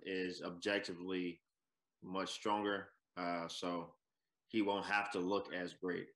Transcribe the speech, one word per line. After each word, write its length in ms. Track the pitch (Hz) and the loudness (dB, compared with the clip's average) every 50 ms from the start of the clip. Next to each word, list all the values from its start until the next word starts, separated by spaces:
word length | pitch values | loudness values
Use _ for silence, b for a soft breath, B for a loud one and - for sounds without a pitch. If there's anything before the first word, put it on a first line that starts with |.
| - | -4
is 360 | 95 95 92 92 90 87 - - | -2 -2 0 0 -2 -2 -4 -6
objectively 960 | 90 87 87 - 104 101 101 98 - 90 85 90 92 95 92 90 87 85 - _ _ _ _ _ _ _ _ _ _ _ _ - | -6 -6 -2 2 2 2 2 2 -2 -4 -6 -4 -2 0 0 0 0 -2 -6 _ _ _ _ _ _ _ _ _ _ _ _ -8
much 280 | 87 92 95 92 - - | -4 -2 -2 -2 -2 -4
stronger, 560 | - - 107 104 104 104 104 101 98 98 - - _ _ _ _ 92 | -2 0 2 2 2 2 2 0 0 -2 -8 -14 _ _ _ _ -2
uh, 300 | 87 87 87 85 85 82 | 0 0 0 0 -2 -4
so 460 | - - - 87 87 85 82 82 - _ _ _ _ _ _ _ _ _ _ _ | -4 -4 -2 -2 -2 -2 -4 -6 -10 _ _ _ _ _ _ _ _ _ _ _
he 140 | - 113 | 2 2
won't 240 | 104 101 101 98 90 | 4 4 4 2 2
have 240 | 90 104 101 101 - | 2 2 2 2 2
to 80 | - 98 | 0 0
look 340 | 90 92 101 98 95 - 87 | 2 4 4 2 2 0 -2
as 200 | 90 90 87 - | -4 -4 -4 -4
great 340 | - - 90 87 90 90 - - | -4 -2 -2 -2 -2 -4 -6 -6